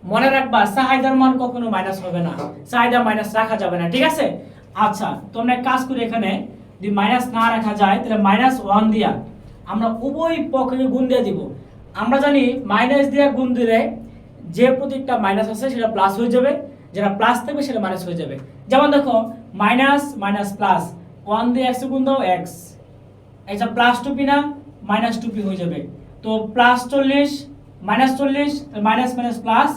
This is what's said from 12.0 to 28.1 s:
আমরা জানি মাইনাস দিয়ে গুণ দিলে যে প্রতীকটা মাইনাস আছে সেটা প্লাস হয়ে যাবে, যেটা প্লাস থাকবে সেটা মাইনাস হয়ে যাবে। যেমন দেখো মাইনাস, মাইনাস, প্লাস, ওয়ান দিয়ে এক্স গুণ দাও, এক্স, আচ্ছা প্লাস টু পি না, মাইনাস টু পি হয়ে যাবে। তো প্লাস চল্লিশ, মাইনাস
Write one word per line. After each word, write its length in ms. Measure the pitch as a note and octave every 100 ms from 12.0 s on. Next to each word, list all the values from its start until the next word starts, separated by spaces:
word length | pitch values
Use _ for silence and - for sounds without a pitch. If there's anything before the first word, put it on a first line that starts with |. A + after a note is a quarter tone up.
আমরা 140 | A3 C4+
জানি 180 | C#4+ C#4+ B3 - G3+
মাইনাস 320 | G#3 B3 C#4+ C#4
দিয়ে 140 | C#4 C#4+ A#3
গুণ 120 | B3+ B3
দিলে 200 | A#3 A3+ A3+ - - - - - E3+ E3
যে 100 | B3+ C4
প্রতীকটা 360 | C#4 C4+ C4+ A#3+
মাইনাস 240 | G3 G3+ A3
আছে 120 | A3 C4
সেটা 140 | B3 A3
প্লাস 180 | G3 G3 G3+
হয়ে 140 | A#3+
যাবে, 180 | B3 C4+ - - - -
যেটা 160 | F3+ G#3 G3
প্লাস 180 | A3 A#3+
থাকবে 180 | - D4 C#4
সেটা 120 | A3+
মাইনাস 180 | F#3+ F3+ F3
হয়ে 120 | E3+
যাবে। 160 | D3 C3+ - - -
যেমন 180 | C4 D4 C#4+
দেখো 200 | C#4 A3+ A3+ - - F#3
মাইনাস, 400 | G#3 B3 C4+ C#4+ - -
মাইনাস, 260 | G3 G3+ G3 -
প্লাস, 240 | G3+ F3 - - - - G3
ওয়ান 180 | G#3+ A#3+
দিয়ে 120 | B3 B3+
এক্স 140 | B3+ C4+
গুণ 100 | C4+ C4
দাও, 100 | C4+ F#3
এক্স, 180 | F3+ - - - - - - - - - - -
আচ্ছা 180 | G#3 A#3 A#3+
প্লাস 200 | A#3+ A#3+
টু 60 | C#4 C#4
পি 80 | C#4
না, 60 | C#4+ D4 - - - G3+
মাইনাস 240 | G#3+ A#3 G#3
টু 60 | A3+
পি 60 | G#3 G3
হয়ে 120 | F#3
যাবে। 160 | F3 D3 - - - -
তো 60 | A3 A3 G#3+
প্লাস 240 | A#3+ A#3+ B3 -
চল্লিশ, 380 | C#4 C4+ C#4 C#4+ - - - - - F#3
মাইনাস 240 | A3+ C4